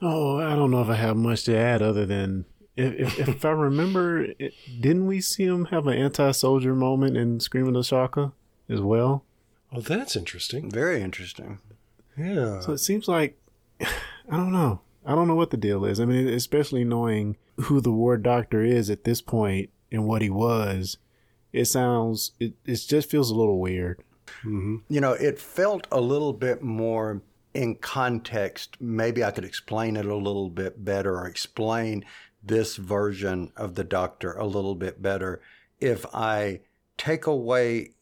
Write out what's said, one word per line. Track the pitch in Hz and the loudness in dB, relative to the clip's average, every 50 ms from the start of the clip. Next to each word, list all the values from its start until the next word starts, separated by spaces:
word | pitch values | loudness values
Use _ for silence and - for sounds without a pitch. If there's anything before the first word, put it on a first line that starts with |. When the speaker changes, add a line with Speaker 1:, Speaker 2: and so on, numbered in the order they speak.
Speaker 1:
Oh, | 185 170 156 160 151 139 139 143 | -2 -2 0 0 0 0 0 0
I | 160 156 151 | 0 0 2
don't | 147 143 127 | 4 4 4
know | 127 123 120 | 4 4 4
if | 107 | 2
I | 117 | 2
have | 110 117 110 110 | 2 2 2 2
much | 113 113 117 117 104 - | 2 2 2 2 0 0
to | 120 113 | 2 2
add | 110 117 120 120 113 107 | 4 4 4 4 4 4
other | 107 107 104 104 | 4 4 2 2
than | 92 101 101 98 95 95 95 87 - - _ - _ - | 0 0 0 0 -2 -2 -4 -6 -8 -14 _ -20 _ -4
if, | - 127 131 113 - 131 123 - - | -2 -2 -2 0 -2 -2 -2 -2 -2
if, | 139 135 | 0 0
if | 135 135 - | 0 0 2
I | 156 | 0
remember, | 156 156 151 139 139 147 165 190 190 185 175 175 170 160 - - - - | 2 2 2 2 2 2 2 2 2 2 2 2 0 0 -2 -4 -6 -8
it, | 135 135 - - - 131 123 120 | -10 -10 -10 -12 -18 -14 -8 0
didn't | 117 139 165 185 190 | 2 4 4 4 2
we | 190 196 190 | 0 0 0
see | 185 - - - 190 | -2 -2 0 0 2
him | 185 180 175 175 | 2 2 2 0
have | - 180 160 147 | 0 0 0 2
an | 143 127 - | 2 2 2
anti-soldier | 135 139 - - 143 139 135 - - 131 135 135 127 127 131 | 2 2 2 4 2 4 4 4 4 4 4 4 4 2 2
moment | 131 131 131 135 135 135 135 123 | 2 2 2 4 4 2 2 2
in | 117 120 120 117 117 | 2 2 2 0 0
Scream | - - - 127 131 131 | -2 -2 0 0 0 2
of | 123 | 2
the | 123 123 | 0 0
Shaka | - 135 127 131 127 - 147 143 139 - _ _ _ _ _ _ - | 2 2 2 2 2 0 -2 -2 -2 -4 _ _ _ _ _ _ -6
as | 113 104 | -4 -2
well? | 98 101 110 117 120 131 139 135 - _ _ _ _ _ _ _ _ - - | 2 2 4 4 4 4 2 0 -2 _ _ _ _ _ _ _ _ -12 -10
Speaker 2:
Oh, | 120 | -10
that's | 110 - 165 220 269 - - | -4 -2 -2 -2 -2 -2 -6
interesting. | 104 85 - - 87 - - - 135 160 104 | -6 -6 -6 -10 -10 -10 -8 -8 -8 -8 -6
Speaker 3:
Very | 101 113 143 180 175 127 98 | -4 -2 0 0 0 -2 -2
interesting. | 92 92 - 92 90 - - - - 101 98 _ - - _ _ _ _ _ _ _ - | -4 -6 -8 -12 -14 -14 -14 -14 -14 -14 -14 _ -20 -20 _ _ _ _ _ _ _ -10
Speaker 2:
Yeah. | 139 160 185 202 165 123 110 101 95 | -8 -6 -4 -2 -2 -2 -2 -4 -6
Speaker 1:
So | 90 - 151 | -4 -4 -4
it | 139 | -2
seems | - - 196 214 - | 0 0 0 0 0
like, | - 175 165 151 139 - _ _ _ _ _ | 0 2 2 2 0 -2 _ _ _ _ _
<sighs> | _ _ _ - | _ _ _ -6
I | 143 - - - - - - - - - | -6 -4 -4 -6 -8 -12 -16 -18 -12 -6
don't | 156 170 180 185 185 | -2 -2 0 0 2
know. | 180 160 127 101 90 _ _ _ _ - | 2 2 2 0 -2 _ _ _ _ -4
I | 143 143 | 0 2
don't | 160 170 170 | 2 4 4
know | 165 | 4
what | 165 170 160 | 2 2 2
the | - | 0
deal | 120 104 101 101 98 98 | 0 0 0 0 2 2
is. | 101 98 104 | 0 0 0
I | 120 | 2
mean, | 120 123 127 131 131 | 2 2 2 2 2
especially | 113 123 120 - - 147 147 - 139 127 120 | 0 0 -2 0 0 0 0 2 0 -2 0
knowing | 120 120 117 117 117 110 107 104 107 104 - _ _ - | 0 0 0 0 0 0 0 0 -2 -4 -8 _ _ -8
who | - 120 - 147 139 | -6 0 2 2 4
the | 113 120 110 | 4 4 2
Ward | 110 117 123 123 110 101 | 4 4 4 4 4 4
Doctor | 123 120 120 110 - - 107 110 | 2 2 2 2 0 2 2 4
is | 117 123 120 110 104 | 4 4 4 2 0
at | 104 - - | -2 -2 0
this | 117 120 - | 0 -2 -2
point | - - - 113 107 101 95 95 98 - _ _ _ - - | -2 -2 0 2 2 2 2 -2 -4 -6 _ _ _ -6 -4
and | 113 107 | -2 0
what | 107 110 110 110 | 0 0 0 0
he | 101 | 0
was, | 95 101 113 117 117 113 107 101 98 92 92 95 - - _ _ _ _ _ _ _ _ _ _ - | 0 2 2 2 2 2 0 0 -2 -2 -4 -6 -8 -12 _ _ _ _ _ _ _ _ _ _ -2
it | 123 120 | 0 0
sounds, | 117 - 131 127 123 123 117 117 113 113 107 - - _ - | 2 2 2 2 2 2 2 0 0 -2 -4 -4 -8 _ -6
it, | 120 113 113 _ - | -6 -6 -6 _ -8
it | - 123 113 - - | -6 -4 -4 -2 2
just | 147 151 143 - | 2 2 2 2
feels | - 151 135 113 | 2 2 2 2
a | 110 | 2
little | 113 113 104 98 92 | 2 4 4 4 2
weird. | 92 92 92 92 90 87 90 - - _ _ _ _ - - - - | 0 -2 -2 -2 -2 -4 -4 -8 -12 _ _ _ _ -20 -20 -12 -8
Speaker 2:
Mm-hmm. | 110 107 98 92 104 110 113 - - | -6 -4 -4 -2 -4 -6 -6 -6 -4
Speaker 3:
You | 151 143 | -2 0
know, | 139 131 123 | 2 2 2
it | - - 147 139 - | 2 2 0 0 -2
felt | - - - - 185 208 208 185 - - | -8 -10 -2 0 0 0 0 -2 -4 -2
a | - 131 | 0 0
little | 123 120 139 147 151 147 113 | 2 2 2 0 0 -2 -2
bit | 104 127 127 123 123 147 | -2 0 -2 -2 -2 -2
more | 120 110 110 113 113 113 113 110 107 104 98 - _ _ _ _ _ - | -4 -2 -2 0 0 0 0 -2 -2 -4 -8 -10 _ _ _ _ _ -4
in | 135 127 117 104 | -2 -2 -2 -2
context. | - - - - 135 127 123 120 113 - - 120 110 98 95 - - - - - - | -4 -8 -8 -2 -2 0 0 0 -2 -4 -4 -4 -2 -2 -2 -4 -10 -16 -16 -14 -10
Maybe | 127 117 113 110 113 117 117 120 113 | -6 -4 -2 0 0 0 0 0 0
I | 101 | 0
could | 101 - 92 | -2 -4 -8
explain | - - - - - 107 110 113 113 107 | -8 -10 -12 -10 -6 -4 -2 -2 -2 -2
it | 107 101 | -2 -2
a | 101 104 | -2 -4
little | 104 98 101 101 101 98 92 | -2 -2 -2 -2 -2 -4 -4
bit | 85 92 95 92 - 113 101 | -4 -4 -6 -6 -6 -8 -4
better | 101 98 98 98 98 92 90 | -2 -2 0 0 0 -2 -2
or | 87 | -4
explain | 90 - - - - - - 110 110 113 117 113 110 107 104 95 - - - - - _ _ - | -8 -8 -8 -10 -10 -6 -4 -2 0 0 0 -2 -2 -4 -6 -8 -10 -18 -20 -20 -20 _ _ -6
this | 98 110 113 110 110 - | 0 2 2 2 0 -4
version | - 95 90 104 101 104 104 98 92 101 98 92 90 87 82 - | -8 -6 -2 0 0 0 0 -2 -2 -4 -2 -2 -2 -4 -6 -8
of | - 110 98 90 | -8 -8 -8 -6
the | 101 90 | -6 -4
Doctor | 80 101 92 90 90 - - - 90 - | -2 0 0 0 -2 -4 -6 -8 -8 -6
a | 101 107 | -4 -4
little | 104 98 101 95 98 98 | -2 -2 -2 -2 -2 -4
bit | 90 95 92 - - | -4 -6 -8 -6 -4
better | 98 98 98 95 92 92 90 - _ - - _ _ _ _ - | -2 -2 -2 -2 -2 -6 -6 -8 _ -18 -20 _ _ _ _ -2
if | - 131 117 - - - - | 0 0 0 0 -4 -8 -6
I | 110 113 110 107 104 104 101 92 85 _ _ _ _ _ _ _ - | -2 -2 0 0 0 0 -2 -4 -6 _ _ _ _ _ _ _ -8
take | - 147 160 156 - | -2 -2 -2 -2 0
away | 160 151 135 120 117 127 127 123 120 117 117 - - _ _ | 0 0 0 0 2 2 2 2 2 0 -2 -4 -6 _ _